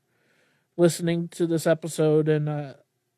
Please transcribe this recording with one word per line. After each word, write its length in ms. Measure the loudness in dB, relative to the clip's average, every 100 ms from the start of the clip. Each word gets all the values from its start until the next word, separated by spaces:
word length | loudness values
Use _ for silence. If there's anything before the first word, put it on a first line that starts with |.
| _ _ _ _ _ _ _ 2
listening 500 | 2 2 -2 -2 -4
to 160 | -4 -2
this 220 | 0 0
episode, 600 | 0 -2 -2 2 2 2
and, 180 | 0 -2
uh, 260 | -6 -10 -16 _ _ _